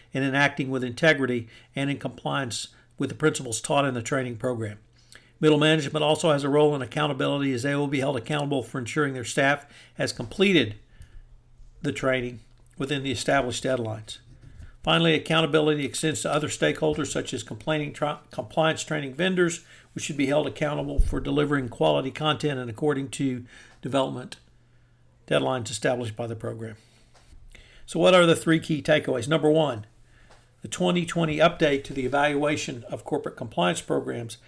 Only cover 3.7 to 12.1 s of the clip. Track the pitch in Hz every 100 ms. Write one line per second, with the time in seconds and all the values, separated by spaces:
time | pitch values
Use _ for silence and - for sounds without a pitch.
3.7 | 143 139 123 110 139 127 113 127 120 110
4.7 | 104 - _ _ - _ _ 156 147 151
5.7 | 160 139 151 147 156 165 143 139 139 151
6.7 | 143 123 151 151 135 143 143 139 123 139
7.7 | 143 143 139 135 131 - 151 143 139 117
8.7 | 139 117 156 143 131 117 - 139 143 -
9.7 | - - - 143 - 120 - 202 170 107
10.7 | - - - - - - - _ - -
11.7 | - 147 135 135